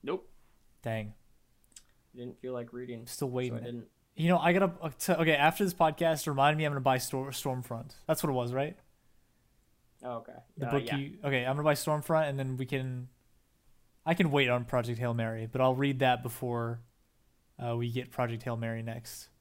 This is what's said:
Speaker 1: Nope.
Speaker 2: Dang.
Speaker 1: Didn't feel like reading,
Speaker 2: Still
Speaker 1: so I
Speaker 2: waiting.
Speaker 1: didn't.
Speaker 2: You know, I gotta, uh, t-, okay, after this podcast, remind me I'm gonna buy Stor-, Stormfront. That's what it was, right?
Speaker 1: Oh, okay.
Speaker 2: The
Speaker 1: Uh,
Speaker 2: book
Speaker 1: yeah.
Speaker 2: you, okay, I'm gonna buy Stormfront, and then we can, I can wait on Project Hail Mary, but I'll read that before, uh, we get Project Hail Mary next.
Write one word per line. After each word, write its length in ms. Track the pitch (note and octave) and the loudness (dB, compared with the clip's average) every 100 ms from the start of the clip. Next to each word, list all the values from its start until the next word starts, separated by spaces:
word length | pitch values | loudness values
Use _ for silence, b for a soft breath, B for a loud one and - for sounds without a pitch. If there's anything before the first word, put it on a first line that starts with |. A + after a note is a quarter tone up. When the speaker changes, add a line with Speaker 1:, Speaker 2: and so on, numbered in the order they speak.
Speaker 1:
Nope. 260 | G#3 F#3+ - - _ _ _ _ | -4 -6 -6 -20 _ _ _ _
Speaker 2:
Dang. 300 | A#2 A2 G#2+ G#2+ _ _ _ _ _ - _ _ _ B2 | -6 -6 -6 -14 _ _ _ _ _ -20 _ _ _ -14
Speaker 1:
Didn't 240 | B2 - | -12 -10
feel 140 | B2+ | -8
like 180 | B2 A#2+ | -8 -8
reading, 340 | B2 B2 A#2+ A#2+ | -12 -10 -12 -12
Speaker 2:
Still 220 | - C#3 | -6 -4
Speaker 1:
so 40 | |
I 40 | B2 | -2
Speaker 2:
waiting. 220 | B2+ A#2 | -4 -4
Speaker 1:
didn't. 260 | A#2+ A#2+ A2 _ _ - | -8 -10 -12 _ _ -2
Speaker 2:
You 120 | E3 | 4
know, 100 | F3+ | 4
I 140 | D#3+ | 6
gotta, 200 | F3 G3 F3+ | 6 4 0
uh, 100 | D#3+ - | -8 -4
t-, 140 | - | 0
okay, 220 | D#3+ D#3+ D3 | 4 6 6
after 260 | D3+ - | 6 4
this 100 | G3 | -2
podcast, 520 | - D#3+ D3+ E3 D#3 - | 4 2 4 0 2 -2
remind 300 | C#3 C#3 D#3 | 4 4 4
me 80 | |
I'm 80 | D3+ | 0
gonna 80 | C#3+ | 2
buy 160 | C3 C3 | 2 2
Stor-, 300 | - C3+ C3+ | 0 -4 -4
Stormfront. 600 | B2+ C#3+ B2+ B2 A#2 - - - | -4 -4 -4 -6 -10 -10 -16 -2
That's 160 | D#3+ | 0
what 80 | D#3+ | 2
it 20 | |
was, 180 | B2+ A#2+ | 0 0
right? 220 | B2+ D3 - _ _ _ _ _ _ _ _ _ _ _ _ | -2 -4 -6 _ _ _ _ _ _ _ _ _ _ _ _
Speaker 1:
Oh, 140 | B2 C3 | -10 -10
okay. 160 | - - - - | -10 -20 -20 -8
Speaker 2:
The 120 | C3+ | -2
Speaker 1:
Uh, 20 | |
Speaker 2:
book 140 | C#3 - | 0 0
Speaker 1:
yeah. 100 | C#3 | -4
Speaker 2:
you, 220 | C#3 - | -6 -8
okay, 220 | C#3+ C3+ | -2 0
I'm 120 | B2 C#3 | 0 2
gonna 60 | |
buy 100 | D3+ | 2
Stormfront, 540 | C#3+ - D3+ - - D3+ | 2 2 -2 2 0 2
and 80 | C#3 | -2
then 180 | C3+ B2+ | -4 -4
we 80 | C3 | -4
can, 420 | C#3 C3 B2+ B2+ _ _ _ _ _ _ _ _ _ - | -4 -4 -8 -12 _ _ _ _ _ _ _ _ _ -2
I 80 | |
can 160 | E3+ E3+ | 2 4
wait 180 | C#3+ C3 | 4 4
on 160 | B2 | 2
Project 340 | A#2+ B2+ A#2 A#2 | 2 0 0 -2
Hail 140 | B2 | -2
Mary, 320 | A#2 A2+ A2+ A2+ | 0 -2 -4 -6
but 140 | B2+ | 2
I'll 140 | C3 | 4
read 240 | C3 C#3 C3 | 4 2 4
that 240 | C3 B2 | 2 2
before, 580 | B2 - B2 A#2+ A#2 A#2 - _ _ _ _ _ _ - | -2 -6 -4 -2 -2 -6 -12 _ _ _ _ _ _ -10
uh, 140 | A#2+ A#2 | -6 -4
we 140 | A#2+ | -2
get 180 | A#2+ B2 | -4 -6
Project 320 | - B2 A#2 | -4 -2 -2
Hail 140 | B2 A#2 | -6 -4
Mary 260 | A#2 A2+ | -4 -6
next. 460 | A2+ A#2 A#2 - - _ | -6 -10 -12 -16 -18 _